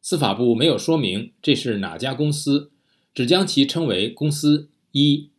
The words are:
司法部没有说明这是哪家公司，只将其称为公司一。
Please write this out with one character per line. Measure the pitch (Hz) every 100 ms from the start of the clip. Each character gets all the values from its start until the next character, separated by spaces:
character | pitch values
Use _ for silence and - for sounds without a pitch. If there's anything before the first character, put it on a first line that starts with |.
司 | - 175
法 | 127
部 | 101 123
没 | 113 160
有 | 117
说 | - 160
明 | 113 95 120 _
这 | - 139
是 | 127 104
哪 | 92 82
家 | 131
公 | 127 151
司， | 147 - 143 - _ _ _ _
只 | - 127
将 | 180 190
其 | - 139
称 | 165 160
为 | 92 110
公 | - 151
司 | 147 147 151 147 _ _
一。 | 143 147 147 -